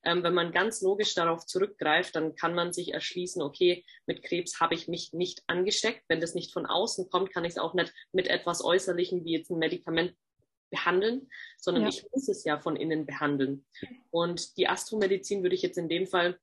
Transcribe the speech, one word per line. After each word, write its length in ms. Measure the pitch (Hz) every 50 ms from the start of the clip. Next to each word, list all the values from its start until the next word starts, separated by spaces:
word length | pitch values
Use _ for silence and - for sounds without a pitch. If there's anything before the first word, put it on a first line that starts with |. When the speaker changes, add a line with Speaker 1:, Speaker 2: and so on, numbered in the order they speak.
| _
Speaker 1:
ähm, 180 | 165 170 180 170
wenn 120 | 170 175
man 180 | 180 170 170 165
ganz 280 | 175 190 226 220 -
logisch 340 | - 185 196 202 214 196 -
darauf 300 | - 170 170 165 165 -
zurückgreift, 680 | - - 185 190 202 - _ - 151 151 165 180 175 -
dann 220 | 165 156 160 151
kann 180 | - - 165 170
man 180 | 175 175 175 170
sich 200 | - 175 - -
erschließen, 500 | 156 170 - - 180 180 180 - 180 151
okay, 420 | 143 143 - 185 180 175 175 - - - - _
mit 160 | - - - -
Krebs 380 | - 170 170 175 - - -
habe 140 | 170 165 165
ich 120 | 165 -
mich 260 | - 170 170 - - -
nicht 300 | 165 180 175 - - _ -
angesteckt. 560 | 170 180 185 196 202 - - 220 247 - _
Wenn 140 | _ 165 160
das 140 | 165 165 -
nicht 180 | 180 165 - -
von 140 | 180 156
außen 440 | - - 170 202 226 - - 180 -
kommt, 220 | - 180 190 190 -
kann 120 | 180 170
ich's 140 | 170 170 -
auch 160 | - 165 -
nicht 180 | 180 165 - - - - _ _
mit 160 | 185 180 -
etwas 360 | - 175 - - 170 - -
Äußerlichem 600 | - 170 190 - - 180 175 180 175 190 175 160
wie 100 | 165 165
jetzt 140 | 160 160 -
ein 80 | 180 165
Medikament 560 | 160 156 165 175 - - 165 165 170 180 - _ _ _ _ _ _ _ _ _ _ _
behandeln, 580 | - 180 - 175 180 185 202 226 240 269 269 - - - - - - _
sondern 240 | - - - 254 214
Speaker 2:
Ja. 60 | 214
Speaker 1:
ich 180 | - - - - -
muss 160 | 269 269 -
es 160 | 202 - -
ja 140 | 165 151 151
von 180 | - 170 156
innen 300 | - - 160 160 156 151
behandeln. 600 | 156 143 - 156 143 143 139 135 135 139 139 _ _ _ - - - - - _ _
Und 460 | - 165 170 175 175 170 - - _
die 120 | - 180 -
Astromedizin 760 | - 190 - - - 214 196 185 196 190 - - 202 202 185
würde 140 | 180 170
ich 60 | 180 -
jetzt 160 | 180 180 180
in 100 | 170 160
dem 180 | 165 175 190
Fall 320 | 180 - 180 170 175 180 -